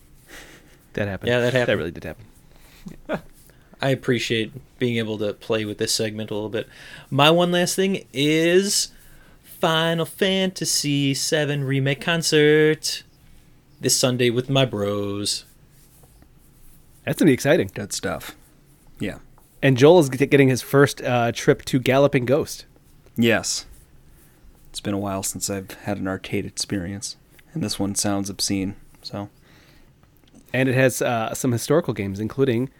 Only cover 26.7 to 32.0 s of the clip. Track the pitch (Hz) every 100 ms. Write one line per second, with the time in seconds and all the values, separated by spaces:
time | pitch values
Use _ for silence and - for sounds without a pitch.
26.7 | 101 87 101 - - _ - _ 160 107
27.7 | - 101 101 104 101 101 95 - 98 95
28.7 | 98 - - - 104 101 _ _ - _
29.7 | - - _ _ _ _ - _ 127 131
30.7 | 127 131 - 139 117 110 113 135 117 -
31.7 | 147 170 110